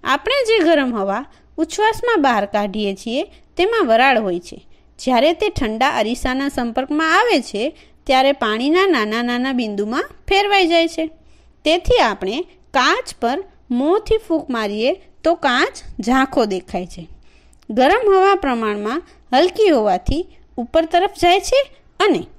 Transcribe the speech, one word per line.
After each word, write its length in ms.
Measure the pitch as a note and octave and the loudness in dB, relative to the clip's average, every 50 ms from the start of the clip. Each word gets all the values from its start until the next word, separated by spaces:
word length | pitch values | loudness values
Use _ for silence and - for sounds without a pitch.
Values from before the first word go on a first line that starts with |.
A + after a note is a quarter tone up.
| - | -2
આપણે 400 | - C4 C#4+ - G#4+ B4+ C#5+ B4+ | -2 -4 -2 -2 -2 -2 0 0
જે 200 | A4 A4+ A4 E4 | 2 2 2 4
ગરમ 320 | D#4+ E4+ D4 C#4 B3+ A#3 | 4 4 4 2 0 -2
હવા 300 | A3 G3 G3 G3 A3 C#4+ - - _ _ _ _ - | -4 -4 -4 -4 -6 -6 -10 -18 _ _ _ _ -6
ઉચ્છ્વાસમાં 640 | D#4+ D#4+ - - G#4 A4 A4 - - B4 A#4 F#4+ | -6 -4 -2 0 0 0 0 0 -2 -2 0 2
બહાર 240 | C#4 C4+ A#3+ G#3+ G#3 | 2 2 2 0 -2
કાઢીએ 480 | G3+ - G#3 G3+ G#3 F#3+ G#3+ G#3+ G3+ G3 | -2 -2 -4 -4 -2 -4 -4 -4 -4 -6
છીએ 280 | F#3+ - A3+ A3+ C4+ F#4 G4+ - - - _ _ - | -6 -8 -6 -6 -6 -6 -6 -10 -20 -20 _ _ -2
તેમાં 300 | F4 G4+ A#4 A#4 F#4+ B3 | 0 0 2 0 2 2
વરાળ 320 | A3+ A3+ B3+ C#4 C4 A3+ | 4 4 4 4 2 2
હોય 200 | A3 G3 F3 F3+ | 0 -2 -4 -6
છે. 280 | - - - - _ - - _ _ _ _ _ | -8 -12 -20 -20 _ -20 -20 _ _ _ _ _
જ્યારે 340 | - - B3+ A#3 B3+ D#4 F4 | -4 0 0 2 2 2 0
તે 160 | D#4+ G#4+ G#4 | 0 -2 -4
ઠંડા 400 | G#4 - C#4 A3 G#3+ A3 B3 C#4 | -2 -2 -4 -4 -2 0 -2 0
અરીસાના 600 | - A#3+ G#3+ G#3+ A#3+ - - C4 B3+ C4 C#4 C#4 | 0 -2 -2 -4 -4 -4 -4 -4 -4 -2 -4 -4
સંપર્કમાં 720 | - - B3 A#3+ A3 - C4 - D4 D4+ D#4+ D#4+ D#4+ F#4 | -4 -4 -6 -4 -4 -6 -4 -2 -2 -2 0 2 2 2
આવે 220 | A4+ A#4+ G#4+ D4 | 2 2 2 0
છે 360 | A3+ - - G3 A3+ D4 - - - _ _ _ _ - | 0 -2 -6 -6 -6 -6 -6 -10 -20 _ _ _ _ 2
ત્યારે 240 | C4+ C4 C4 C4+ | 2 4 4 4
પાણીના 560 | C#4 C#4 B3 A3 G#3+ A3 B3 C#4+ D#4 F4+ F#4+ G4 | 2 0 -2 -4 -2 -2 0 0 2 2 4 2
નાના 340 | E4+ B3+ G#3+ G#3+ G#3+ A#3 | 2 0 0 -2 -2 -4
નાના 320 | A#3+ A#3+ A#3+ A#3+ B3 C4 C4+ | -2 -2 -2 -2 -2 -2 -2
બિંદુમાં 500 | B3 A#3+ G#3+ G#3 G3+ G#3 G#3+ A#3 C#4+ B4 D5 - - - - | -2 -2 -4 -4 -4 -4 -4 -2 -4 -6 -6 -10 -18 -6 -2
ફેરવાઈ 400 | G4 G4 G4+ G4+ G4+ G4 F#4 D#4+ | 0 0 2 2 2 2 2 4
જાય 200 | E4+ E4 E4 E4 | 2 2 2 0
છે. 240 | E4 - D#4+ D#4+ - _ _ _ - _ _ _ _ _ _ | -2 -4 -6 -6 -8 _ _ _ -20 _ _ _ _ _ _
તેથી 340 | - - - - - B4 A#4+ | 0 0 0 2 2 2 4
આપણે 420 | D#4+ A#3 G3+ - - F#3+ G#3+ C#4 F4+ - - _ _ _ - | 2 2 0 -4 -6 -6 -6 -6 -8 -10 -12 _ _ _ -2
કાચ 420 | C4+ B3 C#4 F4 A#4+ B4+ - - _ | 0 2 2 0 0 -4 -10 -10 _
પર 220 | - A#3 B3+ E4+ G4 - - - _ _ | -4 -4 -4 -4 -6 -10 -16 -20 _ _
મોંથી 460 | B3 A#3+ C4 D4+ F4 G#4+ G#4+ - A4 A4 | -4 -2 0 2 0 0 0 0 -2 -2
ફૂંક 320 | - - E4+ D#4+ D#4 - | 0 -2 -4 -4 -2 -4
મારીએ 520 | B3+ A#3 G#3+ G3+ G#3 G#3 A3 C4 F4+ F#4+ - - - _ - | -6 -4 -4 -4 -4 -2 -2 -2 -2 -4 -8 -20 -20 _ 0
તો 120 | D#4 E4+ | 0 0
કાચ 480 | E4+ - C#4 B3 B3+ D#4 C5 - - - - - - | 0 0 -2 0 0 0 -2 -4 -10 -18 -16 -14 -8
ઝાંખો 460 | A3 A3+ B3 C4 C4 C4+ - - A#3 | -2 0 2 2 2 0 0 0 0
દેખાય 400 | G#3+ G3 F#3 - - - F3+ F#3 | 0 -2 -6 -8 -8 -8 -8 -8
છે. 220 | F3 - - D#3+ - - - - - _ - _ - _ _ _ _ | -10 -14 -18 -20 -20 -20 -20 -20 -20 _ -20 _ -20 _ _ _ _
ગરમ 460 | A3 G#3+ B3+ C#4+ F#4 A#4+ B4+ G#4 G4 | 0 2 4 4 4 2 2 2 4
હવા 200 | F#4+ F#4 G4 G4+ | 4 4 4 2
પ્રમાણમાં 680 | F#4+ - C#4 B3+ A#3 A3+ G#3+ G#3 G#3 G#3 G#3+ B3 D#4+ - - - - _ - - | 2 0 -2 -2 -2 -2 -4 -4 -4 -6 -6 -6 -6 -8 -10 -20 -20 _ 0 2
હલકી 360 | B3+ D#4+ F4+ - - A4 G4+ | 2 2 2 2 2 2 4
હોવાથી 560 | D#4+ B3 G#3+ G#3 F#3 G3+ - - - D4+ F#4 - - - - - - - | 4 2 2 0 0 0 -2 -2 -4 -4 -6 -8 -14 -20 -20 -18 -12 -10
ઉપર 280 | A#3 A#3+ - D#4+ E4 | -10 -2 0 0 0
તરફ 260 | E4 - F4 F#4 G4+ - - | 2 0 0 0 0 -2 0
જાય 180 | - F4 F4 G4 | 2 2 2 2
છે 320 | F#4+ - - C5+ C#5 - - _ _ - _ _ | 2 0 0 0 0 0 -6 _ _ -20 _ _
અને 280 | F4+ G4+ D#4 F3+ - - - | 2 2 2 0 -2 -8 -16